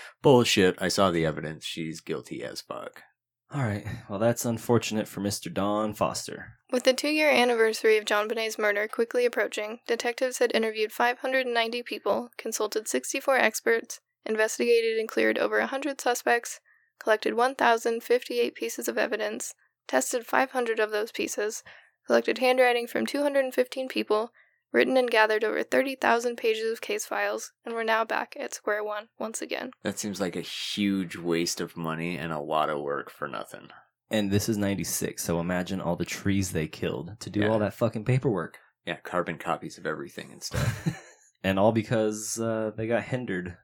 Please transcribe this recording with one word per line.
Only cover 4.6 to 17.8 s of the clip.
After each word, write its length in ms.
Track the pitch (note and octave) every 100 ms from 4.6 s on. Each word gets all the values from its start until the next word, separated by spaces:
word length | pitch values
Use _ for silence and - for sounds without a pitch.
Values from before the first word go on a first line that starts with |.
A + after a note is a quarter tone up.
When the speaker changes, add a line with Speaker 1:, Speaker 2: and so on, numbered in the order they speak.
| - A#2 - G#2+ -
Speaker 2:
for 100 | -
Mister 320 | G2+ - F2
Don 420 | F2+ G2 G#2 G#2+
Foster. 600 | G#2 E2+ - - - - - -
Speaker 3:
With 140 | B3+
the 80 | C4
two-year 360 | B3+ D4 D4+ D4+
anniversary 680 | B3 B3 A#3 A3 A3 A3 G#3+
of 60 |
JonBenet's 560 | G#3+ G#3 G#3+ A3+ A3 A3
murder 260 | G#3 G#3 G#3+
quickly 380 | - A#3 - A#3+
approaching, 540 | A#3+ G3+ - G#3 A#3 -
detectives 500 | A#3 A#3+ A#3+ B3+ -
had 160 | A#3+
interviewed 380 | A3+ A3 A3 G#3+
five 260 | - A#3+ B3+
hundred 280 | C4 C4 B3
and 80 |
ninety 280 | A#3 A3+ A#3+
people, 480 | A#3+ - G3+ G#3 A#3+ -
consulted 500 | A3+ - G#3+ A3 G#3+
sixty-four 500 | C4 - C4+ C#4 B3+
experts, 600 | A3 - A#3 A3+ - - _ _
investigated 720 | - A3 A3 - A#3+ A#3 A3+ A3
and 100 | A3
cleared 280 | - A3 A3
over 220 | G#3+ G#3+
a 80 | A3
hundred 340 | C4+ C#4+ C4+
suspects, 600 | - A#3+ - A#3 - - _ _ _ _
collected 340 | - G#3+ G#3+
one 220 | A3 B3 C#4
thousand 480 | B3 A3+